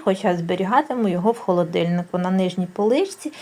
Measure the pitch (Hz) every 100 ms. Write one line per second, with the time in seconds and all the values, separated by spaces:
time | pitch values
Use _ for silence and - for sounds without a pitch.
0 | 208 190 208 175 165 180 185 254 302 254
1 | 208 175 208 233 - 175 165 175 170 175
2 | 170 180 180 190 185 180 180 - 214 269
3 | 392 - 302 -